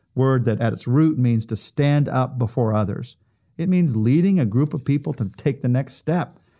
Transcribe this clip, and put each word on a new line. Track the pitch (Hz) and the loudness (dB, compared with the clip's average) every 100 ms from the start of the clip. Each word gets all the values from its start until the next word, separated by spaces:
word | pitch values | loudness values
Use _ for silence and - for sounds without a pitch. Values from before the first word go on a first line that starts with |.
| _ - | _ 0
word | 131 131 117 | 2 2 2
that | 110 | 0
at | 117 | -2
its | - - | -2 0
root | 127 160 151 | 2 2 2
means | 123 117 110 | 2 0 -2
to | 110 | -4
stand | - - 143 147 143 | -4 0 2 2 0
up | 127 127 127 | 0 -2 -2
before | 120 - 113 | -4 0 0
others. | 107 101 - - - _ _ _ - | 0 0 -4 -10 -16 _ _ _ -6
It | 180 | 0
means | 180 170 110 | 2 2 2
leading | 107 147 190 190 | 2 4 4 2
a | 117 | 2
group | 113 147 | 0 0
of | 147 | -2
people | - 143 147 | -2 -2 -2
to | 143 101 - | -6 -6 -4
take | 147 139 | -4 -2
the | 127 | 0
next | 123 139 | 0 -2
step. | - - 175 - - _ _ | -8 -4 -2 -4 -10 _ _